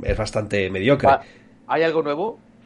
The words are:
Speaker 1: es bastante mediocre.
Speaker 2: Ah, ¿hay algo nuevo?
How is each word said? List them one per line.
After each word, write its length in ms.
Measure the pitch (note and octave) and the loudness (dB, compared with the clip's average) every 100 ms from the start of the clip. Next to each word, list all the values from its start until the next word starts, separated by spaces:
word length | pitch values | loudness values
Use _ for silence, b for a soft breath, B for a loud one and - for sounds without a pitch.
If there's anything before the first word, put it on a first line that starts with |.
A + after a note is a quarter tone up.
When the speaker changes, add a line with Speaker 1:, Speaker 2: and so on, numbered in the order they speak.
Speaker 1:
es 140 | - G2 | -4 -2
bastante 540 | G#2+ A#2 G#2 G2+ F#2+ | -4 -6 -4 -2 -2
mediocre. 380 | F#2+ A2 C#3 C#3 | 0 2 4 4
Speaker 2:
Ah, 100 | C3+ B B B _ - | 2 B B B _ -4
¿hay 160 | D3+ | 0
algo 200 | E3 D#3+ | 0 0
nuevo? 360 | D3 D3 G#3+ - _ _ | -2 -2 -4 -8 _ _